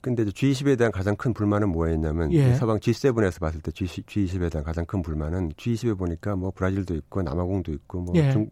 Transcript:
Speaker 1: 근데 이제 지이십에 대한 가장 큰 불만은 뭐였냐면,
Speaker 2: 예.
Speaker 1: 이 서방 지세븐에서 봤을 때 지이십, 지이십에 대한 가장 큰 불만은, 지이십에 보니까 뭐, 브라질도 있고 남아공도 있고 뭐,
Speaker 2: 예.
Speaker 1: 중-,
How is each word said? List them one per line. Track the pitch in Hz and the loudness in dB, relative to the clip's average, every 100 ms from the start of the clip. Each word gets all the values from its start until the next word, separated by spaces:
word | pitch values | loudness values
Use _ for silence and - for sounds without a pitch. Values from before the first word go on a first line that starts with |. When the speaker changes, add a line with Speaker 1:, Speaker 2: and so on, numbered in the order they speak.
Speaker 1:
근데 | 196 120 | -2 0
이제 | 104 | 0
지이십에 | - 135 131 143 127 | 2 0 2 2 4
대한 | 117 | 2
가장 | 98 95 104 | 2 -2 0
큰 | 123 | -2
불만은 | 104 104 104 104 | 0 2 2 2
뭐였냐면, | 82 82 80 78 80 78 | 2 0 2 0 0 2
Speaker 2:
예. | 165 131 | 4 6
Speaker 1:
이 | |
서방 | 123 113 107 | 4 2 2
지세븐에서 | - 113 139 113 98 - | 0 2 2 4 2 0
봤을 | 80 80 | -4 -4
때 | 82 | -8
지이십, | - 92 - - | -6 -6 -6 -6
지이십에 | 107 95 92 85 | -2 0 0 -2
대한 | 80 | -2
가장 | 76 80 | -4 -4
큰 | 85 101 | -2 -4
불만은, | 85 78 76 90 85 73 | -2 -2 -2 -2 -4 -4
지이십에 | 120 113 117 | -4 -2 -2
보니까 | 98 90 82 101 95 | 0 -2 -2 -4 -4
뭐, | 95 | -4
브라질도 | - 95 98 92 80 | -2 0 0 -2 -4
있고 | - 98 | -4 -4
남아공도 | 82 82 90 98 82 | -2 -2 0 -2 -2
있고 | 71 _ 90 | -8 _ -6
뭐, | 90 120 | 0 2
Speaker 2:
예. | 143 | 4
Speaker 1:
중-, | 117 107 | 2 0